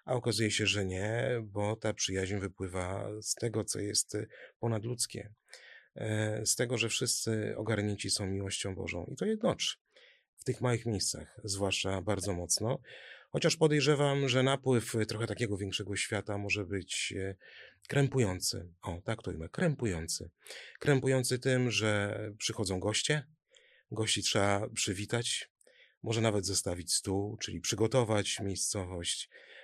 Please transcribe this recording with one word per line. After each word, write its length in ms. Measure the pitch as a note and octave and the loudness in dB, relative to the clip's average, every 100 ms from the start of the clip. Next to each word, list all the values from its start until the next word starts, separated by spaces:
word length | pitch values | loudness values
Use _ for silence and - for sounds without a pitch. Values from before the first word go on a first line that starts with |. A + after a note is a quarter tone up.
A 100 | - | -4
okazuje 360 | B2+ B2 G#2+ A2 | 0 0 2 2
się, 160 | G#2+ G#2 | 2 2
że 180 | G2+ | 2
nie, 560 | F#2+ F#2 G#2 A#2 A#2+ A#2+ | 0 -2 -2 0 0 -2
bo 340 | A2 G2+ G#2 A2 | -4 -2 -2 0
ta 180 | A2 | -2
przyjaźń 420 | G2+ - F#2+ F#2+ G2+ | -2 -2 0 0 0
wypływa 720 | F#2+ - F#2+ F2+ F2+ G2 G#2 G#2+ | -2 -4 -4 -2 -2 -2 -4 -6
z 120 | G#2+ | -6
tego, 300 | - A#2+ A2 | -2 0 0
co 160 | G2+ G2+ | -2 -2
jest, 340 | G2+ G2+ - | 0 0 0
e, 120 | G#2 - - - _ | -4 -6 -12 -20 _
ponadludzkie. 720 | A#2 A2 A2+ A#2+ - A2+ G#2 G#2+ _ - - - - | -2 0 -2 -4 -4 -6 -12 -16 _ -20 -20 -20 -18
E, 520 | - A2 G#2+ G#2+ A2 A2 | -8 -2 0 0 0 0
z 100 | - | 2
tego, 220 | A#2+ A#2+ | 2 2
że 100 | A2+ | 0
wszyscy 680 | - A#2+ - - A2 G#2+ G#2+ | 0 0 0 0 0 -2 -2
ogarnięci 540 | G#2+ G#2+ G#2 G2+ F#2+ | 0 2 2 0 -2
są 160 | - G2 | 0 0
miłością 480 | G2 G2 - G2 | -2 -2 -4 -4
Bożą. 360 | F#2 F2+ F2 - | -4 -4 -6 -6
I 40 | B2+ | -4
to 80 | |
jednoczy 520 | G3+ A3 G#3+ G#2+ - - _ - - _ _ - | -2 0 0 0 -2 -4 _ -20 -20 _ _ -8
w 80 | |
tych 160 | - A#2 | -4 0
małych 260 | B2 A#2+ A#2 | 0 0 0
miejscach, 540 | G2+ - D#2 - - | 0 -2 -4 -10 -10
zwłaszcza 580 | G#2 G2 G2 - G2 F#2+ | -6 0 0 0 0 -2
bardzo 300 | F#2 G2 F#2+ | 0 -2 -2
mocno. 480 | F2 F2 - A2 C#3+ - - - - - - | -2 0 0 0 -2 -6 -18 -18 -20 -8 0
Chociaż 200 | E3+ D#3+ | 2 4
podejrzewam, 720 | E3 D3 C#3 C#3+ C#3+ C#3 C3+ | 4 4 4 4 4 4 4
że 140 | B2+ | 4
napływ 540 | C3 C3+ C3+ B2 - A#2 G#2+ | 4 4 4 4 4 0 0
trochę 180 | G#2+ A2+ | 0 -2
takiego 300 | G#2 A#2 G2 | -2 -2 0
większego 400 | G2 - G2 G2 | -2 -4 -4 -4
świata 420 | - G#2 G2 G2+ | -2 -2 -2 -4
może 260 | G2+ G2+ | 0 -2
być, 500 | F#2 G2 - - - G2 | 0 -4 -4 -4 -4 -4
e, 180 | F#2+ G2 - - - - - | -4 -6 -14 -20 -20 -20 -2
krępujący. 800 | C#3+ C#3 C3+ G#2+ F2+ - F#2+ F2+ E2+ | 2 4 4 2 2 -2 -4 -8 -10
O, 180 | - F2 | -6 -6
tak 180 | - A2 | -4 -4
to 80 | - | -6
ujmę, 180 | D#2+ D#2+ | -6 -6
krępujący. 800 | - F3 C#3 A#2 E2+ D#2+ - F2 - - - - - | 0 2 2 0 0 -2 -6 -8 -14 -18 -16 -16 -2
Krępujący 600 | - C3+ C3 C3 B2+ B2+ | 4 4 4 2 2 0
tym, 320 | C3+ B2+ B2 | 4 4 4
że 480 | A2 G#2+ G#2 G2+ G#2 G#2+ G#2+ | 4 4 4 2 -2 -6 -4
przychodzą 420 | - A2 F#2+ F#2 | -4 -2 0 0
goście, 460 | G2 G#2 - D3+ - _ _ - _ _ _ | 2 2 2 0 -2 _ _ -20 _ _ _
gości 320 | A2 - - | -2 0 2
trzeba 460 | - A2 G2+ G2+ A2 | 2 4 4 4 0
przywitać, 800 | G#2+ - F#2+ G2+ A#2+ A#2+ - - _ _ - - _ | -2 -2 -2 -2 -2 0 -4 -6 _ _ -20 -20 _
może 180 | - A2 | -2 2
nawet 260 | A2+ G#2 F2+ | 4 4 2
zostawić 460 | F#2+ G2 F2 E2+ | 0 0 -2 -2
stół, 440 | - - F#2+ G2+ A2 | -2 0 0 -2 -4
czyli 240 | - F2 | -6 -4
przygotować 800 | - G2+ A2 C3+ A2 G#2+ G2+ - | -2 2 4 4 4 2 0 -2
miejscowość, 880 | G2+ F2+ - G#2 F2+ F2+ F2 - - - - - | -4 -2 -2 -2 -4 -4 -4 -4 -6 -16 -20 -20